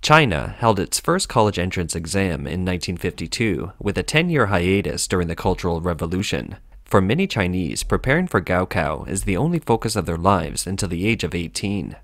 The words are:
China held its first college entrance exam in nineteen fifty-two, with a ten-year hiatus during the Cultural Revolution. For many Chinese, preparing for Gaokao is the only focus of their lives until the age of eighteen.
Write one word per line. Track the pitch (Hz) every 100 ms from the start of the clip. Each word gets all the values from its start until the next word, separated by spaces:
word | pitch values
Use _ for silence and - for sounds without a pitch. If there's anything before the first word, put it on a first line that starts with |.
China | - 151 143 80 52 -
held | 117 98
its | 87 -
first | - 175 -
college | - 107 95
entrance | 90 92 85
exam | - 82 95 95 78 69
in | 82
nineteen | 92 90 - 87
fifty-two, | 95 - 82 - 113 80 - -
with | 101 95
a |
ten-year | - 151 175 156 107
hiatus | 98 87 98 82 - -
during | 95 87
the | 82
Cultural | 101 90 90 85
Revolution. | 87 82 82 90 101 76 50 - - -
For | - 101
many | 92 131 190
Chinese, | - 92 90 82 55
preparing | - 98 - 147 180
for | 110
Gaokao | 85 90 92 98 76 76 60
is | 92
the | - 90
only | 147 170
focus | - 117 113 107
of |
their | 80 85
lives | 87 98 78 - -
until | 95 98
the | 85 98
age | 117
of | 85
eighteen. | 87 85 - 101 101 64 -